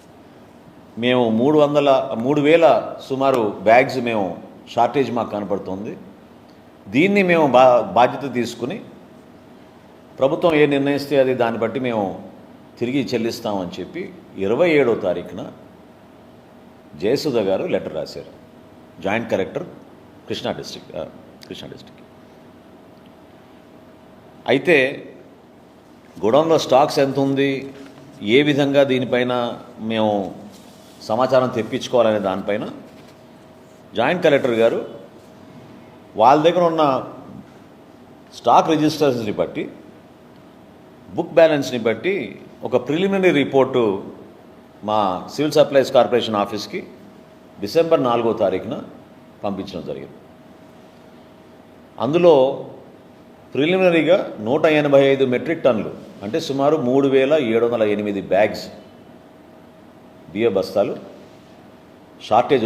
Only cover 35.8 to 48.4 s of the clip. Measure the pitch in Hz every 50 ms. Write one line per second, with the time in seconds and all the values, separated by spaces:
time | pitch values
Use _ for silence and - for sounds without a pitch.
35.8 | - - - - - - - 92 110 123 143 156 151 170 175 180 175 165 160 160
36.8 | 156 139 131 120 - - - - - - - - - - - - - - - -
37.8 | - - - - - - - - - - - - - 117 131 180 - 160 160 151
38.8 | 151 151 151 - 156 139 123 120 107 104 90 85 82 76 - 147 - - - -
39.8 | - - - - - - - - - - - - - - - - - - - -
40.8 | - - - - - - 90 131 170 - 151 160 165 156 151 143 135 - 123 120
41.8 | 107 117 107 107 - 185 196 175 117 95 - - - - - - - 113 127 120
42.8 | - - 147 170 190 202 196 196 185 180 151 143 131 95 - 135 127 - 120 127
43.8 | 117 104 95 98 - - - - - - - - - - - - - - - -
44.8 | 104 104 107 107 101 92 90 90 92 - - - 147 151 147 151 139 - 139 135
45.8 | 120 - - 127 117 - 123 113 - 117 110 101 101 101 110 101 - - 170 185
46.8 | - - - - - - - - - - - - - - - - 101 101 - 165
47.8 | 165 165 160 147 135 123 117 120 113 113 104 104